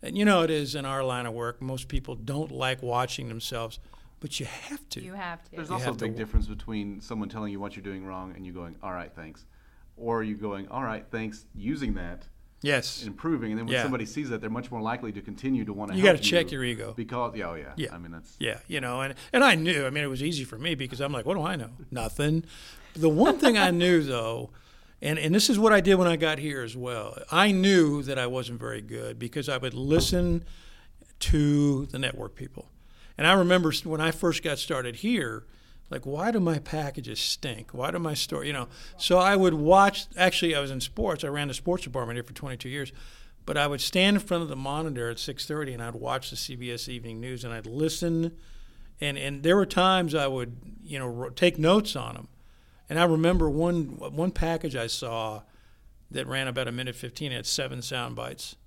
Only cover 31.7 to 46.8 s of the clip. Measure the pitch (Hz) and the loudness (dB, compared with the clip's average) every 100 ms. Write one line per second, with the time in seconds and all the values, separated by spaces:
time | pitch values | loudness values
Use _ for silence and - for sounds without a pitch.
31.7 | 139 135 131 131 123 107 - 131 - - | 2 -2 -4 -4 -4 -10 -10 -14 -14 -16
32.7 | - - - - - 151 190 175 185 165 | -20 -20 -20 -20 0 6 6 8 6 4
33.7 | 147 175 156 160 160 175 160 160 139 - | 0 -2 0 0 2 2 2 -2 -4 -2
34.7 | 143 123 117 208 240 123 110 - - - | -2 -4 -4 0 0 0 -6 -12 -20 -20
35.7 | - - 135 131 147 196 226 175 156 147 | -20 -10 -8 -6 -2 0 2 2 0 -2
36.7 | 156 147 135 120 113 - - 143 113 110 | -4 -4 -6 -8 -4 -4 -2 -6 -8 -12
37.7 | 131 135 170 165 151 - 147 143 143 123 | -6 -4 -2 -2 -2 -4 -4 -4 -4 -6
38.7 | - - - - 180 185 202 185 160 151 | -12 -18 -6 4 6 6 6 6 4 8
39.7 | 190 196 202 - - 185 175 170 151 139 | 10 8 4 -8 2 4 4 0 0 -2
40.7 | 135 - - 214 156 151 147 147 127 - | -4 -6 -2 -2 -2 -2 -2 -2 -4 -2
41.7 | 180 - 131 120 120 120 120 143 123 127 | -2 -2 -6 -4 -6 -8 -10 -10 -8 -8
42.7 | 139 143 - - - - - - 143 147 | -8 -8 -10 -18 -18 -20 -16 -4 0 0
43.7 | 143 - 180 190 202 208 175 165 135 135 | 0 0 4 6 4 2 -2 -2 -6 -4
44.7 | 147 160 131 117 117 - 131 - 151 147 | -4 -4 -4 -6 -6 -8 -8 -6 -6 -6
45.7 | 123 117 117 123 131 131 123 - 127 123 | -6 -8 -6 -4 -4 -6 -10 -10 -8 -8
46.7 | 120 | -8